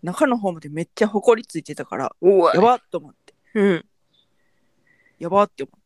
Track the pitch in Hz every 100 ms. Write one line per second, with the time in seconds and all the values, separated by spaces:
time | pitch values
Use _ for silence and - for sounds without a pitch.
0 | 175 180 294 240 196 165 147 151 170 -
1 | 208 208 214 226 - 160 - 147 160 -
2 | 131 - 175 196 165 170 220 247 - 170
3 | 147 _ _ _ _ 220 202 170 - _
4 | _ _ _ _ _ _ _ _ _ _
5 | _ _ 165 190 208 - 139 _